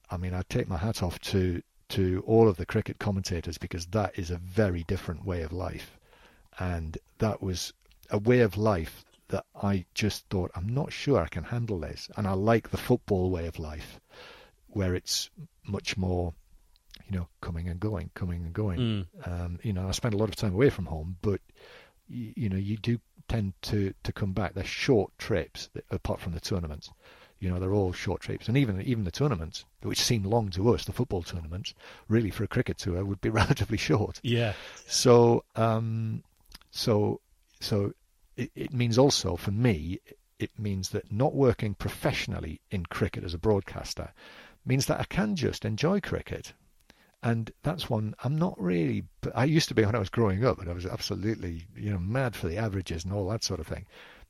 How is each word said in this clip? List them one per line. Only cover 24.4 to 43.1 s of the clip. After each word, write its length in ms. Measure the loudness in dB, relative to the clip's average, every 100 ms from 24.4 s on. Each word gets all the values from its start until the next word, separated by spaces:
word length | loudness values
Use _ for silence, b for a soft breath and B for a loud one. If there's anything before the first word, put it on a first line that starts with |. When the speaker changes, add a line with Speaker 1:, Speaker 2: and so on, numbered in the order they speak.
| -2
Speaker 1:
They're 100 | -4
short 480 | -6 -2 4 4 4 -2
trips, 500 | -2 -2 -2 -8 -14
th-, 100 | -14 -8
apart 300 | -6 -4 -4
from 120 | -4
the 80 | -6
tournaments. 500 | -4 -4 -4 -8 -14 -20 b b b _
You 100 | -4
know, 100 | -2
they're 140 | 0
all 180 | 2 0
short 300 | -2 -4 -4
trips. 260 | -4 -6 0
And 80 | 2
even, 240 | 2 0
even 220 | -2 -2
the 60 | -2
tournaments, 540 | 0 0 0 -4 -10 -16 _
which 180 | -4 0
seem 240 | 2 2
long 240 | 2 2 2
to 240 | 2 4
us, 120 | 4 2
the 60 |
football 300 | -2 -2 -2
tournaments, 500 | -4 -8 -8 -8 -10 -12 B B 2
really 220 | 2 2
for 120 | 0
a 60 | -2
cricket 300 | 0 -2 -2
tour 260 | -2 -2
would 160 | -2 -2
be 80 | 0
<laughs> 140 | 4
relatively 340 | 4 4 2 0
short. 400 | 2 2 2 -4
Speaker 2:
Yeah. 320 | -2 0 0 -2 B B -4
Speaker 1:
So, 580 | 2 8 10 10 6 2
um, 720 | 0 2 2 0 -2 -2 -4 -8 _ _ -20 _
so, 500 | -4 2 4 4 0 -6 _ _ _
so 340 | -2 0 0 -4 _ _ _ -8
it, 140 | -8
it 180 | -6 -4
means 260 | 0 4 6
also, 380 | 6 6 0 -2
for 160 | -2
me, 480 | 2 4 4 0 -8 -10 -20 _ -8
it 120 | -8 -4
means 320 | -4 -4 -4
that 220 | -6 -4
not 220 | 0 0
working 400 | 4 4 4 0
professionally 840 | -4 -6 -2 -2 0 -2 -6 -6 -10 _
in 160 | -6 -4
cricket 380 | -2 -2